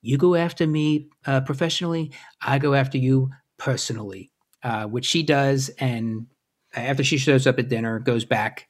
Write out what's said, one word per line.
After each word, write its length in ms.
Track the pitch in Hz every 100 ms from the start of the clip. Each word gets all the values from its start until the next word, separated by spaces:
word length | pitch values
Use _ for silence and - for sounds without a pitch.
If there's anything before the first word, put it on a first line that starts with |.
"You 160 | 110 135
go 180 | 180 175
after 300 | 170 170 165
me, 440 | 156 151 151 147 _ -
uh, 160 | 135
professionally, 680 | 131 139 170 - 175 165 156 - - _
I 180 | - 139
go 140 | 143 139
after 220 | 135 135
you 340 | 127 135 131 - _ _
personally," 760 | - 123 - 110 104 95 92 _ _ _
uh, 220 | 120 110 107
which 200 | 117 127
she 160 | 170
does. 480 | 156 143 139 139 135 -
And 480 | 135 117 113 110 117 _ _ _ _ -
after 280 | 120 139
she 140 | 135 151
shows 280 | 135 135 131
up 100 | 123
at 80 | 120
dinner, 280 | 117 113 113
goes 260 | 120 117 110
back 420 | 110 107 - -